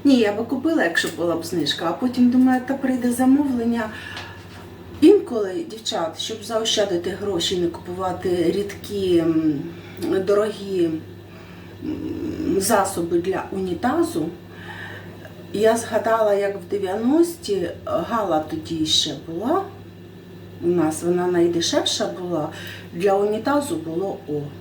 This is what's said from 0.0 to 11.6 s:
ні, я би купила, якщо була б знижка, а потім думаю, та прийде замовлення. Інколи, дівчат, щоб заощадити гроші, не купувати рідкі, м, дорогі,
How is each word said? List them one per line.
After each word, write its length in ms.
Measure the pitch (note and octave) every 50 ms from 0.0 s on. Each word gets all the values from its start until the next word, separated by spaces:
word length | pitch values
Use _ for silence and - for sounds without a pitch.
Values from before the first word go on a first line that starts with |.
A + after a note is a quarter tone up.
| -
ні, 160 | C#4+ C4+ A#3+
я 140 | A3+ G3+ G3+
би 100 | G#3 A#3
купила, 400 | - C#4 B3 - D#4+ E4 D4+ F3
якщо 240 | E3+ - - - - -
була 180 | - E3+ F3 E3
б 100 | E3 E3
знижка, 400 | - F#3 F3 C#3+ D3 - - F3+ E3
а 40 | E3+
потім 360 | - B3+ B3+ B3 B3+ B3 B3
думаю, 320 | A#3+ B3+ B3+ C4 B3+ B3+ B3
та 60 | - C4+
прийде 380 | C4+ - B3+ B3+ B3 A#3+ B3
замовлення. 760 | A#3 A#3+ B3+ C4 C4+ C#4+ D4 C4+ B3+ A#3+ A3+ A#3 A#3 A#3 A3 A3 - - - - - - - - - - - - - - - - - - - - - -
Інколи, 640 | C#4 E4 G#4 G4+ - - B3 A3 G#3 F#3+ F#3 E3+ E3 -
дівчат, 500 | G#3+ A3+ A3 - A3+ G3 E3 D#3+ - -
щоб 240 | - - A3 G#3 G3+
заощадити 680 | G3+ A#3 A3 A3+ G3+ - A3 G#3 F#3+ F3+ E3+ F3 F#3+
гроші, 480 | F#3 - G3+ G3+ G3 E3+ E3+ - G3
не 100 | F3+ F3
купувати 840 | E3+ E3 - - - F3 F3+ F#3+ F#3 F3+ F3 - F#3+ F3 F3 E3+ E3+ F3+
рідкі, 640 | G3+ G3+ G3+ - - - - G#3 G3+ F#3+ F#3 F3
м, 440 | E3 E3 E3 D#3+ D#3+ D#3+ D#3 D3 C3+ - E3+ - - - - - - - - F#3 F#3+ F#3
дорогі, 640 | F3+ G3+ G#3 G#3+ A3 G3+ G3+ G3 G3 F#3+ F#3 E3+ E3 D#3 D#3 - - - - - - - - - - - -